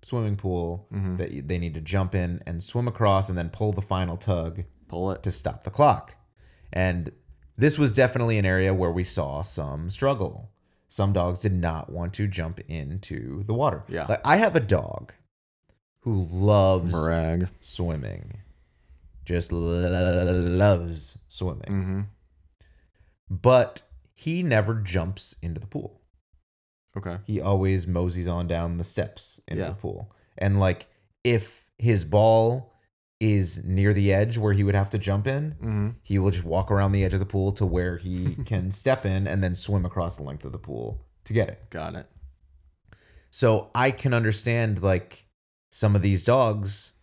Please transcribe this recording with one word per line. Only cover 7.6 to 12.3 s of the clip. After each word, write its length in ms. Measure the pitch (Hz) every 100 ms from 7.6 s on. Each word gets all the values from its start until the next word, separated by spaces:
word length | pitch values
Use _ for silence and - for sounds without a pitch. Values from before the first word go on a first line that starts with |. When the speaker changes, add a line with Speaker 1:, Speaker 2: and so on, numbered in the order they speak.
| 139 147
Speaker 1:
was 140 | 143
definitely 440 | 107 127 123 117 110
an 80 | 98
area 280 | 92 95
where 180 | 95 90
we 140 | 85 90
saw 360 | - 71 71
some 460 | - - 71 71 85
struggle. 600 | 101 135 135 92 - - _ _ _ _
Some 240 | - 98
dogs 260 | 95 87 90
did 140 | 107
not 360 | 92 85 80 -
want 240 | 82 85 -
to 120 |
jump 320 | 101